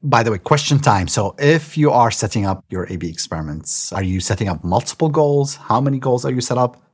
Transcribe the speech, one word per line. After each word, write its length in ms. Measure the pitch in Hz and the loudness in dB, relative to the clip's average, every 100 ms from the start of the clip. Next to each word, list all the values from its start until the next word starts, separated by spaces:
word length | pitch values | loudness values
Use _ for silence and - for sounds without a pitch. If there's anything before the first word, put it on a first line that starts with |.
by 200 | 143 120 | 0 2
the 80 | 113 | 2
way, 80 | 101 | -2
question 400 | - 151 147 143 | 0 0 2 2
time. 280 | 127 98 90 | 4 2 2
So 280 | - 98 - | -2 -2 0
if 380 | 143 160 - 156 | 2 2 2 0
you 120 | 147 | 2
are 200 | 120 117 | 4 2
setting 340 | - 107 110 98 | 2 -2 -2 -2
up 200 | 95 - | -4 -6
your 160 | 92 90 | -8 -6
A 80 | 90 | -6
B 100 | 85 | -8
experiments, 880 | 80 - 80 76 78 - - - | -8 -8 -6 -6 -8 -6 -6 -6
are 100 | 87 | -4
you 160 | 92 92 | -2 -2
setting 300 | - 98 98 | -2 -2 -2
up 140 | 80 | -4
multiple 440 | 85 95 - - 160 | -2 -2 -2 -2 0
goals? 480 | 156 147 143 139 - | 2 2 2 0 -4
How 240 | - 117 | -2 0
many 200 | 139 135 | 0 0
goals 260 | 131 123 135 | 0 0 -2
are 60 | |
you 100 | 127 | -4
set 160 | - 123 | -2 0
up? 240 | 123 - _ | 0 -2 _